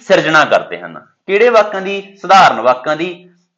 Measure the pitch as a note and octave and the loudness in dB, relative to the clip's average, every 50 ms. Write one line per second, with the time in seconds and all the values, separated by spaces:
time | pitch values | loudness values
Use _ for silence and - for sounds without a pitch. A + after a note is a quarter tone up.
0 | - - F#3+ E3+ D3+ D#3 D#3+ D#3 C#3 - G2+ F2 E2+ - E2+ E2+ F2 E2 D#2+ D2 | -2 0 0 2 2 2 2 2 2 2 -2 -4 -4 -12 -14 -14 -14 -16 -18 -18
1 | - _ _ _ _ F3+ G3 G#3 A#3+ B3 A#3+ A3 G#3 - F#3+ F#3+ F#3 G3 G3 G3 | -20 _ _ _ _ -4 0 2 2 4 4 2 2 2 -4 -10 -8 -8 -10 -10
2 | - - - _ - F3 F#3+ F#3+ E3 C3+ A#2 A2+ A2+ B2+ B2 - - D3+ D3+ D3+ | -12 -14 -20 _ -2 2 4 6 6 4 2 0 0 0 0 0 -2 -6 -6 -6
3 | F3 F#3 F3 - - _ _ _ _ _ _ | -6 -10 -10 -14 -20 _ _ _ _ _ _